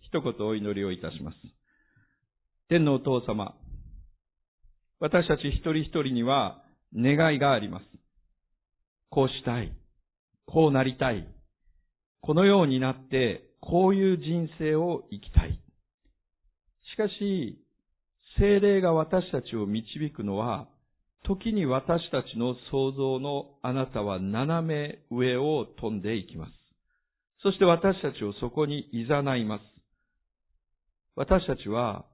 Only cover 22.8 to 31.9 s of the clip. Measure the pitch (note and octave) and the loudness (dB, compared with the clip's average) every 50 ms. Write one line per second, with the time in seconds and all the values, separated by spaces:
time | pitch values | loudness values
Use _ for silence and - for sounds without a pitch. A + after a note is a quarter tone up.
22.8 | C3+ C3+ C3+ C3+ C3+ C3+ C3 B2+ C3 C#3+ C#3+ C#3 C#3+ C#3+ - _ _ B2+ B2+ C3+ | 0 0 0 -2 -2 0 0 -2 -2 -4 -6 -6 -6 -8 -16 _ _ -4 -2 -2
23.8 | C3 C3 - A#2+ G#2 G#2 G2 F#2 F#2 F#2+ G#2 A2+ C3 D3 E3 E3 E3 D#3+ D#3 D3 | -4 -4 -4 -4 -2 -2 -2 -2 -2 -2 -2 -2 -2 0 0 -2 -2 -2 -2 -4
24.8 | D3 D3 - - _ _ A#2+ A#2+ B2+ B2+ B2 B2 C3+ D3+ D#3 C#3+ A2 - - - | -4 -6 -8 -14 _ _ -2 0 0 2 2 0 0 0 0 0 -2 -6 -10 -8
25.8 | - A2 A2 G2+ F2+ G#2 A2+ A2 F2+ - - E2 D#2 - - - _ _ _ _ | -6 -4 -4 -4 -4 -2 -4 -4 -6 -8 -12 -14 -14 -14 -16 -20 _ _ _ _
26.8 | _ _ _ _ _ _ _ _ _ _ _ _ - G3 F#3+ - G3 F3+ E3+ E3 | _ _ _ _ _ _ _ _ _ _ _ _ -2 -2 2 4 6 6 6 6
27.8 | - G3 F#3+ F#3+ - D3+ B2+ - A2 G#2 G2+ - - A#2+ - D#3 D3+ C#3+ D3 D3 | 4 0 0 0 -4 -6 -6 -4 -6 -6 -6 -6 -8 -8 -2 -2 -2 -2 -2 -6
28.8 | C#3 - - A#2+ A2+ A#2 D3 C#3+ C#3+ C#3 C3+ B2 A2+ G#2+ G#2+ G#2 - - _ _ | -8 -8 -8 -8 -2 0 0 0 0 0 -2 -2 -2 -2 -4 -6 -10 -16 _ _
29.8 | _ _ _ _ _ _ _ _ _ _ _ _ _ _ _ _ _ _ _ _ | _ _ _ _ _ _ _ _ _ _ _ _ _ _ _ _ _ _ _ _
30.8 | _ _ _ _ _ _ _ - D#3 - F#3+ F#3 E3+ - C3+ - - G2+ G#2 A2+ | _ _ _ _ _ _ _ -8 0 2 2 2 2 0 -6 -6 -4 -4 -2 -2
31.8 | B2 A#2 | -2 -2